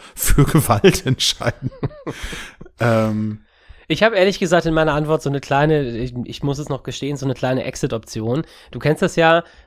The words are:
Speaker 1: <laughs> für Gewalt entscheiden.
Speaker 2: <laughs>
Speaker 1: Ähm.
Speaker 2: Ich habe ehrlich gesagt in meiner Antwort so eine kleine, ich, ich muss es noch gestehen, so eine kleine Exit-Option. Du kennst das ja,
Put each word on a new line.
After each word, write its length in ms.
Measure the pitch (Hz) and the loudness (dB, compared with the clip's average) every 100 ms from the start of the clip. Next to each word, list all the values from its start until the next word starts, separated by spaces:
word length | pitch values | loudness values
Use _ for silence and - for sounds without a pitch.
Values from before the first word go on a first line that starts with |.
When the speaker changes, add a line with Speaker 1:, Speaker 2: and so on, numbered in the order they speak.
| - | -20
Speaker 1:
<laughs> 80 | |
für 300 | - - - | -6 2 4
Gewalt 600 | 143 160 - 107 196 - | 6 4 2 4 4 4
entscheiden. 640 | 143 127 - - 117 - 131 | 0 0 0 -2 -4 -6 -10
Speaker 2:
<laughs> 60 | - - 605 302 - - - - - - - | -6 -8 -8 -14 -12 -10 -12 -14 -18 -18 -4
Speaker 1:
Ähm. 600 | 120 113 110 107 107 107 _ _ _ - - | 0 2 0 -2 -4 -6 _ _ _ -18 -6
Speaker 2:
Ich 140 | 156 | 0
habe 140 | 214 214 | 2 4
ehrlich 240 | 190 190 | 2 2
gesagt 260 | 180 170 165 | 2 2 2
in 80 | |
meiner 200 | 160 156 | 2 2
Antwort 280 | 147 151 156 | 0 0 0
so 80 | 143 | 0
eine 80 | 139 | -4
kleine, 560 | - 139 151 156 131 113 | 0 2 2 2 0 -4
ich, 160 | 127 120 | -6 -8
ich 180 | - 120 | -10 -6
muss 160 | 143 139 | -4 -4
es 100 | 143 | -6
noch 140 | 135 | -8
gestehen, 340 | - - 135 143 | -8 -8 -6 -4
so 80 | |
eine 100 | 135 | -4
kleine 280 | 127 127 131 | -2 -2 -2
Exit-Option. 800 | - - 139 117 - 113 110 131 - - - | -4 -6 -4 -4 -8 -6 -4 -4 -4 -12 -16
Du 80 | 123 | -6
kennst 200 | 147 156 | -2 0
das 140 | 180 | 0
ja, 300 | - 165 165 170 - | 2 4 4 0 -16